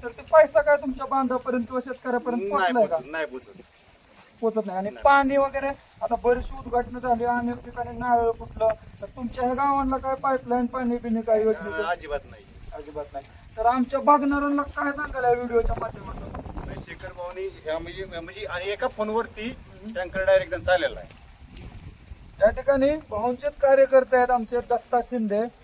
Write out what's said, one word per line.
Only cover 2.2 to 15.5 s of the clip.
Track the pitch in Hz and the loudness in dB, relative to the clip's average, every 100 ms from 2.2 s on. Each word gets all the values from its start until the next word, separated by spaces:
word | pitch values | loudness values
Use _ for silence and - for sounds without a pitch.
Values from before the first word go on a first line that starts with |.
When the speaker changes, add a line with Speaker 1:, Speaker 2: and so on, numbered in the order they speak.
| 190 240 | -2 -4
Speaker 2:
नाही | 202 | -2
Speaker 1:
पोहोचलाय | 190 185 170 156 | 0 2 4 2
का? | 165 | 2
Speaker 2:
पोचत, | 156 | -4
नाही | 160 147 | -6 -6
पोचत. | 127 - 92 - _ _ _ _ - - _ | -8 -16 -20 -20 _ _ _ _ -20 -20 _
Speaker 1:
पोचत | 226 220 202 | -2 -2 -4
नाही. | 185 | -4
आणि | 202 | -6
Speaker 2:
नाही. | 202 | 2
Speaker 1:
पाणी | 285 277 269 277 | 6 6 4 2
वगैरे, | 277 269 277 277 - - | 2 0 -4 -6 -14 -10
आता | 220 | -4
बरीचशी | 233 240 247 - 269 | 0 2 0 -2 -12
उद्घाटनं | 254 240 240 247 | -4 -4 -4 -6
झाली, | 247 226 | -2 0
अनेक | 240 240 240 240 | 0 -2 -2 -6
ठिकाणी | 240 240 233 233 | -12 -10 -10 -6
नारळ | 247 240 233 | 0 2 2
फुटलं, | 226 233 - 220 214 - - | -2 -10 -2 -2 -2 -10 -18
तर | 202 | -16
तुमच्या | - 240 254 | -10 -10 -2
ह्या | 247 | -2
गावांना | 254 277 277 262 247 | 0 0 2 0 -2
काय | 262 | -4
पाईपलाईन, | 262 269 262 247 240 240 | -2 -2 -2 0 -2 -2
पाणी | 254 240 240 | -2 -2 -4
बिणी | 240 226 | -2 -4
काय | 226 220 | 2 2
योजनेचं? | 220 220 202 160 | 2 0 -4 -6
Speaker 2:
अ, | 160 | -4
अजिबात | 175 160 143 | -4 -4 -8
नाही. | - 107 - - - | -8 -20 -20 -20 -16
Speaker 1:
अजिबात | 156 147 147 143 | -14 -12 -12 -10
नाही. | 139 - - - - | -14 -16 -20 -18 0
तर | 233 | 2
आमच्या | 254 240 269 | 4 2 2
बघणाऱ्यांना | 269 294 277 285 285 285 | 6 6 6 0 0 0
काय | 285 - 285 | -2 -4 -4
सांगाल | 277 294 269 | -4 -6 0
या | 247 | 2
व्हिडिओच्या | 240 247 | 2 2